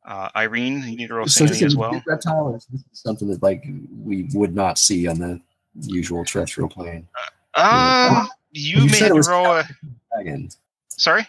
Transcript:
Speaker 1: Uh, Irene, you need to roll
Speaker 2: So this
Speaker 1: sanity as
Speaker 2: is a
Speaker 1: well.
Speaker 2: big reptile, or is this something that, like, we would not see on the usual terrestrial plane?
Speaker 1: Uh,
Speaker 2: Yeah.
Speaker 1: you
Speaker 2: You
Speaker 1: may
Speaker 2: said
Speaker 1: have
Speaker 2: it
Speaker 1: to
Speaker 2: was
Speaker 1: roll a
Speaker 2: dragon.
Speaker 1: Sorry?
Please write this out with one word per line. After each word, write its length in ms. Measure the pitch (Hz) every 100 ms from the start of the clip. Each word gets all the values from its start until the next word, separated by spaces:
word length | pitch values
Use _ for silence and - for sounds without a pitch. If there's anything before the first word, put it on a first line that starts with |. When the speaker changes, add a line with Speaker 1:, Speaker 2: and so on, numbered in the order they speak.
| -
Speaker 1:
Uh, 220 | 98 95 107
Irene, 480 | 110 113 123 139
you 120 | 131 117
need 120 | 117
to 40 | 113
roll 120 | 113
Speaker 2:
So 160 | - 151
this 120 | -
Speaker 1:
sanity 60 | 160
as 60 |
Speaker 2:
is 20 | 143
a 40 |
Speaker 1:
well. 120 | 110
Speaker 2:
big 160 | 151 -
reptile, 400 | 156 170 156 147
or 100 | 117
is 80 | _
this 120 | 127 -
something 340 | - 117 107 101
that, 140 | 92
like, 220 | 98 95 - - - 110
we 260 | 107 98 90
would 220 | 98 101 87
not 220 | 95 85
see 300 | - 92 87
on 120 | 82
the 200 | 87 87 _ _ _ -
usual 420 | 80 92 85 85 85
terrestrial 440 | - 82 - 87
plane? 380 | - 85 82 85 - - _ _
Speaker 1:
Uh, 560 | - 180 240 254 254 254
Speaker 2:
Yeah. 140 | 247 214 - _
Speaker 1:
you 280 | 156 147 151
Speaker 2:
You 40 | 139
Speaker 1:
may 40 |
Speaker 2:
said 60 | 208
Speaker 1:
have 40 | 214
Speaker 2:
it 20 |
Speaker 1:
to 60 | 160
Speaker 2:
was 120 | 151
Speaker 1:
roll 160 | 180 180
a 220 | 165 156 - 151 120 _
Speaker 2:
dragon. 360 | - 98 139 - - _ _ _
Speaker 1:
Sorry? 360 | - - 180